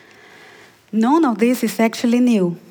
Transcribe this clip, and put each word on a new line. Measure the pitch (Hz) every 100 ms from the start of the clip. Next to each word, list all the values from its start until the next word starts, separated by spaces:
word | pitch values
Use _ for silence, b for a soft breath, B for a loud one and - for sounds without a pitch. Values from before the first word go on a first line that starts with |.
| B B B B B B B B B
None | 214 226 311 302
of | 202
this | 233 254
is | 220 -
actually | 226 - 240 240
new. | 247 220 175 170 -